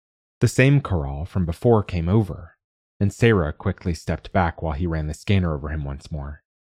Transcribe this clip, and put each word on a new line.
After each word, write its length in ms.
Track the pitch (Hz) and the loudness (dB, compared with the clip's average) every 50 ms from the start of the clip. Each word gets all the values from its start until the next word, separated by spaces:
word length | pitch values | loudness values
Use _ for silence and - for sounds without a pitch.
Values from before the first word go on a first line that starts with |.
| _ _ _ _ _ _ _ - | _ _ _ _ _ _ _ 0
The 80 | - 113 | 0 0
same 320 | - - 127 135 143 143 | 4 4 4 6 6 4
Carl 460 | - - 95 85 71 69 69 71 82 | 2 0 -2 -2 -2 -4 -6 -8 -8
from 180 | - - 98 90 | -6 -4 -2 -2
before 380 | 80 82 - - 123 117 107 101 | -2 -2 0 2 4 4 4 2
came 260 | - - 87 80 85 | 0 -4 -4 0 2
over, 480 | 95 113 107 92 73 - 85 - _ _ _ _ _ _ _ _ _ - | 2 2 2 0 -4 -12 -14 -20 _ _ _ _ _ _ _ _ _ -2
and 120 | 104 95 - | -2 -2 0
Sarah 400 | - 123 117 113 98 80 73 - | 2 4 4 4 4 2 0 -4
quickly 420 | - - 101 90 - - 92 82 | -6 -4 -6 -6 -4 -4 -6 -6
stepped 360 | - - - 82 78 - - | -4 -4 -6 -6 -6 -6 -4
back 320 | - 98 90 82 - - - | 0 0 0 0 -2 -4 -6
while 120 | 80 76 | -4 -4
he 120 | 69 90 | -2 -2
ran 200 | 85 82 80 78 | -2 -2 -4 -4
the 80 | 76 76 | -6 -8
scanner 400 | - - - 101 98 90 85 78 | -6 -2 0 2 2 2 0 -2
over 160 | 71 67 76 | -4 -6 -6
him 140 | 78 78 71 | -6 -6 -6
once 280 | 69 69 73 - - 80 | -6 -8 -10 -12 -12 -10
more. 320 | 73 69 71 76 - _ _ _ _ | -10 -10 -10 -12 -16 _ _ _ _